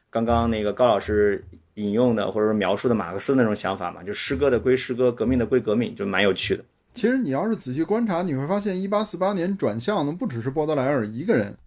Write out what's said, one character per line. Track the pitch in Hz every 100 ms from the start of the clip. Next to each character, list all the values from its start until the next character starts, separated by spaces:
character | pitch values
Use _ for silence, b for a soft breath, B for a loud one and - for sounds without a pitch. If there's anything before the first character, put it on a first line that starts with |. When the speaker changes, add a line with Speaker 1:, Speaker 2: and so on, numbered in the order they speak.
| _
Speaker 1:
刚 | 113
刚 | 117 117 117
那 | 110
个 | 104
高 | 101 123
老 | 101
师 | 95 104 104 98 - - _ -
引 | 104
用 | 107 123 110
的 | 98
或 | 104
者 | 107
说 |
描 | 107 95 98
述 | 131
的 |
马 | 110 85
克 | 95
思 | - 135
那 |
种 | 113 101
想 | 95 98
法 | 87
嘛， | 85
就 | 87
诗 | 101 - 135
歌 | 139
的 | 120
归 | 127 127
诗 | -
歌， | 120 127
革 | 117 113
命 | 127
的 | 110
归 | 131
革 | 110 107
命， | 117 -
就 | 101
蛮 | 95
有 | 101
趣 | 92 - 95
的。 | - _ _
Speaker 2:
其 | - 220
实 | 262
你 | 196
要 | 131 202
是 | 202
仔 | 127
细 | 127
观 | 160 214 233
察， | 170
你 | 190 131
会 | 143
发 | 202
现 | 202 185
一 | 196
八 | 208
四 | 220 175
八 | 185
年 | 202 175 196
转 | 127 107
向 | 120 208 143
的 |
不 | 170 240
只 | 117
是 | 120
波 | 139 151
德 | 151
莱 | 131
尔 | 147 107
一 | 113
个 | 180 165
人， | 101 110